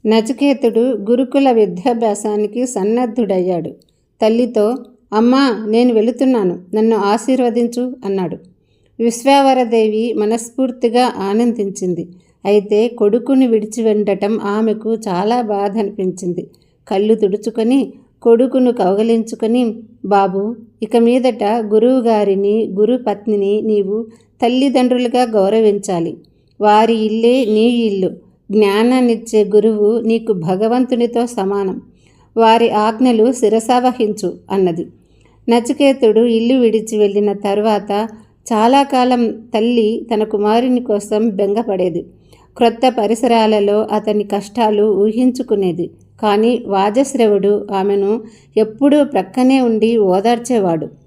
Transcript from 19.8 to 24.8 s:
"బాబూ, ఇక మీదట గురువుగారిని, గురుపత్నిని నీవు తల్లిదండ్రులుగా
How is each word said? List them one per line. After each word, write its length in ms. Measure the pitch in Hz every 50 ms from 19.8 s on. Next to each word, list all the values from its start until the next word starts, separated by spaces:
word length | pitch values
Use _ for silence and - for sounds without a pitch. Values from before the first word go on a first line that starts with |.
| - - - _ -
"బాబూ, 500 | 190 202 196 196 190 185 196 202 220 240 208 - - _ _
ఇక 140 | 220 214 -
మీదట 480 | 233 233 233 247 262 240 262 226 240 214
గురువుగారిని, 1300 | 202 220 240 220 208 214 220 220 247 262 262 220 233 226 208 208 202 196 196 196 202 208 226 214 - 185
గురుపత్నిని 880 | 190 214 208 247 254 247 226 202 202 - 233 208 202 196 196 202 214
నీవు 440 | 214 220 214 208 196 185 208 220 233 220 - _ _ _ _ _
తల్లిదండ్రులుగా 800 | 247 233 247 262 269 277 233 269